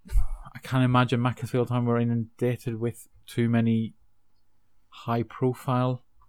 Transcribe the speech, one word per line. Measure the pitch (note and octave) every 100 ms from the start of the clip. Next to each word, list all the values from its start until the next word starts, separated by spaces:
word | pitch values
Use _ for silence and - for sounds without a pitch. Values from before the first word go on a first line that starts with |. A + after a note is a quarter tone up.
| - - - - - -
I |
can't | - C3
imagine | B2+ B2 B2 A#2+
Macclesfield | B2 - A#2 B2+ A#2+
Town | B2 A#2+
were | A#2
inundated | A#2 A#2 A2 - B2 A#2+ - A2+
with | A#2 - - - -
too | - A#2
many | A#2 A2+ A2+ A2+ - _ _ _ _ _ _ _ - _
high-profile, | - - A#2 A2 - C3 B2 - B2 B2+ B2 _ -